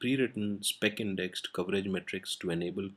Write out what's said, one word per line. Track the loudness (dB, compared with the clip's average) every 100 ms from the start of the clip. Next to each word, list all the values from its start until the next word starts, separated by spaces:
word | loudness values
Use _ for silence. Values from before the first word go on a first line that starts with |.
pre-written | 0 4 2 2 0 0
spec-indexed | 0 2 2 2 -2 0 -2 -4 -6
coverage | -4 0 2 2
metrics | -2 -2 -6 -4 -4
to | 0
enable | 0 0 -2 -4